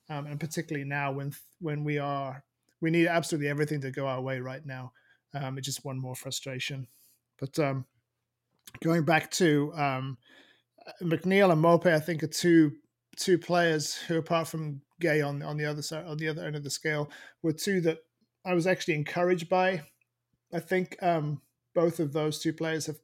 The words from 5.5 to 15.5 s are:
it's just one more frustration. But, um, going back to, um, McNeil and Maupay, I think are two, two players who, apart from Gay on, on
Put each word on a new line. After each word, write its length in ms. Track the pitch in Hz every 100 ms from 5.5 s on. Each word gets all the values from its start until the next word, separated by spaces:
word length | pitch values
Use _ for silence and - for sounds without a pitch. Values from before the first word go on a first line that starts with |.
| 135
it's 80 | 135
just 160 | 131 143
one 140 | 131
more 160 | 131 127
frustration. 720 | 135 - 139 127 - 135 127 _ _ _ _ -
But, 180 | 139 -
um, 260 | 143 135 127 _ _ _ _ _ _ _ - -
going 220 | 160 170 151
back 260 | 160 -
to, 420 | - 175 147 147 160
um, 420 | 139 131 135 131 _ - _ _ _ _ - -
McNeil 500 | 175 160 180 190 196
and 120 | 156
Maupay, 300 | 165 170 180
I 60 | 156
think 220 | 156 160
are 60 | 151
two, 460 | - 175 165 156 156 _ _ _ -
two 240 | - 175
players 560 | - 175 170 156 151 -
who, 220 | - 165
apart 300 | 156 165 156
from 340 | 160 156 139 - -
Gay 220 | 165 151
on, 200 | 143 143
on 160 | 156